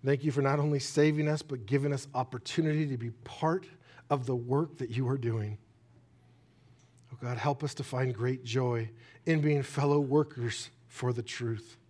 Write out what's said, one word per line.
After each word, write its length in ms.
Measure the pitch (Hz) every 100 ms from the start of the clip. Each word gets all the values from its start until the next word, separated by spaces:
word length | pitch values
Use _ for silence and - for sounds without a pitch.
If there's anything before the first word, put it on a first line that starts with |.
| 135
Thank 180 | 139
you 80 | 151
for 100 | 135
not 180 | 139 151
only 200 | 151 143
saving 480 | - - 151 151 151
us, 140 | 151
but 240 | - 131 101
giving 260 | 139 143
us 160 | 139 - 127
opportunity 720 | 123 123 - - 160 151 151
to 100 | 127
be 120 | 117 110 -
part 400 | - 160 185 - - - - -
of 160 | 143 123
the 100 | 127
work 420 | 120 139 165 -
that 140 | 123
you 180 | 113 127
are 80 | 135
doing. 400 | 117 113 107 104 _ _ _ - _ _ _ _ _ _ _ - _ _ -
Oh 60 | 120
God, 160 | 123 120
help 240 | 143 139
us 120 | 147
to 100 | -
find 320 | 135 127 131 110
great 300 | 123 131 123
joy 440 | 123 123 120 113 - - - -
in 160 | 160
being 200 | 147 143
fellow 380 | 131 - 143 147
workers 720 | 139 147 151 127 117 - - _ _
for 240 | - 123
the 100 | 120
truth. 540 | 113 - 120 110 - - _